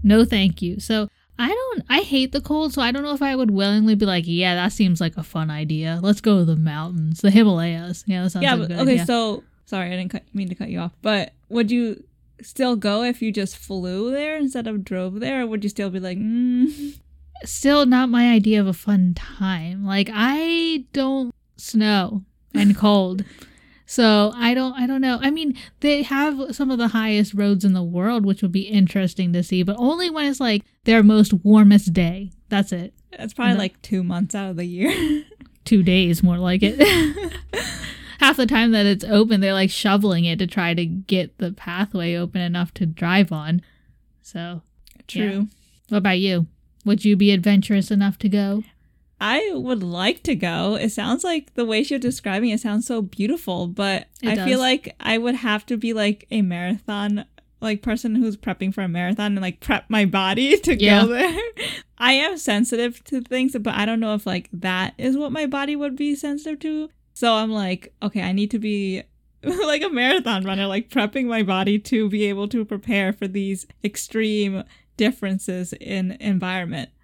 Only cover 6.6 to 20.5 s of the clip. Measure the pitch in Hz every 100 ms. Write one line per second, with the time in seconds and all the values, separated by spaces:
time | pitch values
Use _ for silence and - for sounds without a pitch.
6.6 | 156 151 165 175 156 165 196 202 214 170
7.6 | 170 165 175 180 - 185 180 180 277 247
8.6 | 165 175 262 247 170 240 226 208 _ _
9.6 | _ 190 180 180 185 202 _ 202 190 180
10.6 | - 175 170 _ 220 208 - _ _ 233
11.6 | 214 240 233 - - _ _ _ - -
12.6 | 254 233 202 208 247 247 220 208 196 -
13.6 | - 190 180 185 233 277 302 311 277 262
14.6 | 226 214 190 185 185 202 247 269 233 220
15.6 | 208 208 196 185 185 180 214 233 247 247
16.6 | 285 294 285 285 _ - - - - -
17.6 | 269 294 269 254 254 240 240 226 208 214
18.6 | 190 165 - 202 180 165 - - 190 180
19.6 | 160 190 196 196 202 214 240 294 330